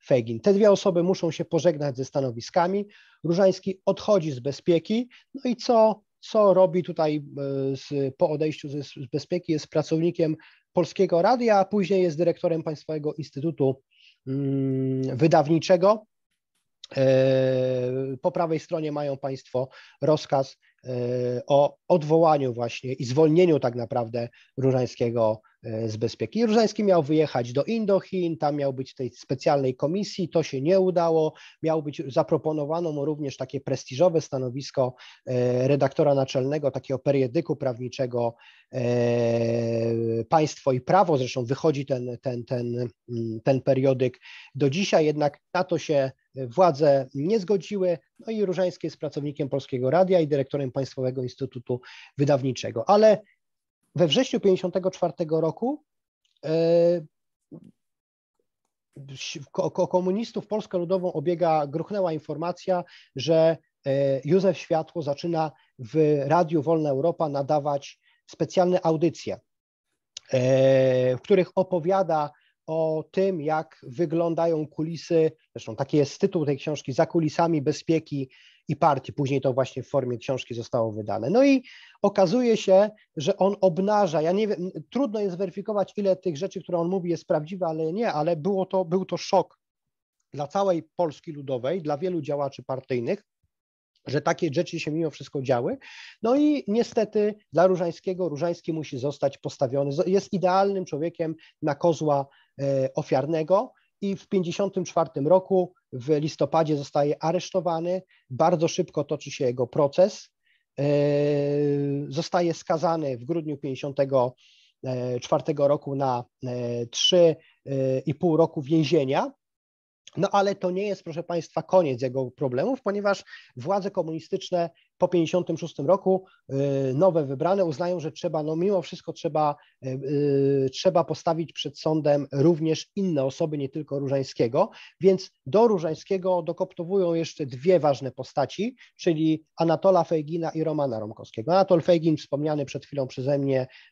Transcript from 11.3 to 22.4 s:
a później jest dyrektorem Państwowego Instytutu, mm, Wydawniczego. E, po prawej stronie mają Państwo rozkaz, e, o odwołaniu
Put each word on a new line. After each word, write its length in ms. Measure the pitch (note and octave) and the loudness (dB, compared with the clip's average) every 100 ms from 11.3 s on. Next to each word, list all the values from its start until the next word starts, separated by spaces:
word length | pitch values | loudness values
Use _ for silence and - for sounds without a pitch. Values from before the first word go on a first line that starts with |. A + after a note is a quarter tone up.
| B3 A#3+ G3+ | 4 4 4
a 60 | |
później 380 | F#3+ G#3 E3+ G3 | 4 0 2 2
jest 160 | F3+ D3 | 2 2
dyrektorem 440 | E3+ D#3+ F3+ D#3+ | 0 0 0 -2
Państwowego 520 | E3 D3+ - D#3 D3 | -4 -6 -6 -6 -6
Instytutu, 680 | D3 C#3+ C#3 E3 C#3+ C3+ C3+ _ _ _ _ C3+ | -8 -10 -6 -4 0 0 -2 _ _ _ _ -8
mm, 880 | C3+ C#3 C3+ C3+ C3 C3 C3 C3 B2+ | -4 -2 -2 -2 -2 -2 -2 -4 2
Wydawniczego. 880 | D#3+ D#3+ C#3+ E3 - F3+ F#3+ G#3+ - _ _ _ _ _ _ _ - - | 4 4 4 2 2 4 4 2 -4 _ _ _ _ _ _ _ -8 0
E, 1200 | C3+ C3 C3+ C3 C3 C3 B2+ B2+ B2+ C3 C3+ C3 | 4 4 4 2 2 0 0 -2 -4 -4 -6 -4
po 100 | F3+ | -4
prawej 280 | F3 E3+ D#3+ | -2 -2 -4
stronie 320 | - E3+ D3+ | -4 -6 -4
mają 240 | D3 D3 C#3 | -4 -6 -6
Państwo 520 | C#3+ C3 - B2 C3 - - _ | -8 -8 -6 -6 -6 -10 -20 _
rozkaz, 540 | C#3 D3+ - C#3 C3+ - _ _ | 0 0 2 -2 -2 -8 _ _
e, 60 | B2 B2 B2 B2 B2 B2 - | -10 -6 -4 -2 -2 -4 2
o 300 | C#3+ C#3+ - - | 4 4 0 0
odwołaniu 640 | F3+ D3+ E3 E3 D3 | 0 4 4 6 4